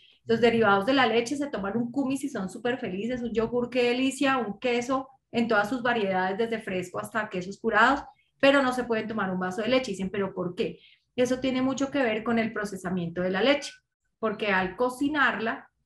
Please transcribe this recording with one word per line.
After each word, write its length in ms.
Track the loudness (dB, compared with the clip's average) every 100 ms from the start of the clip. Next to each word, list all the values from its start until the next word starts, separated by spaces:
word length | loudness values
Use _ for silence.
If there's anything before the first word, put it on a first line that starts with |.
| _ _
Los 160 | -2 4
derivados 460 | 4 6 4 4 4
de 60 |
la 140 | 4 4
leche 300 | 4 0 -4
se 120 | -4
toman 280 | -4 -4 -2
un 140 | -4
kumis 320 | -2 -2 -2
y 60 | -4
son 200 | -6 -6
súper 300 | -4 -4 -4
felices, 440 | -4 -4 -4 -4
un 100 | -2
yogur, 380 | -2 0 0 0
qué 120 | 0 0
delicia, 460 | 2 0 0 0 2
un 240 | -2 -4
queso 480 | -2 -2 0 -2 -4 _ _
en 160 | -2 2
todas 200 | 2 2
sus 140 | 0
variedades, 560 | 0 0 0 0 0 -2
desde 220 | -2 -4
fresco 400 | -4 -6 -6 -8
hasta 280 | -6 -6 -4
quesos 300 | -6 -8 -4
curados, 460 | 0 4 6 4 -2 _ _ _
pero 240 | 4 6
no 100 | 4
se 120 | 0
pueden 240 | -2 -2 -2
tomar 240 | -4 -2
un 80 | -2
vaso 220 | -4 -4
de 60 | 0
leche. 240 | 0 0
Dicen, 180 | -6 -4
"¿Pero 240 | -2 -4
por 200 | -4 -6
qué?". 240 | -4 -6 -6 -20 _ _
Eso 260 | -2 0 2
tiene 220 | 0 0
mucho 280 | 0 0 -2
que 120 | 0
ver 200 | 0 0
con 160 | 0 0
el 140 | 0
procesamiento 720 | -2 -6 -6 -4 -4 -4 -2
de 80 | -2
la 120 | 2
leche, 300 | 4 4 0 -14 _ _ _ _
porque 300 | -4 -2 0
al 280 | 0 0 0
cocinarla 920 | -2 0 -2 2 0 0 -4 -6 -12 _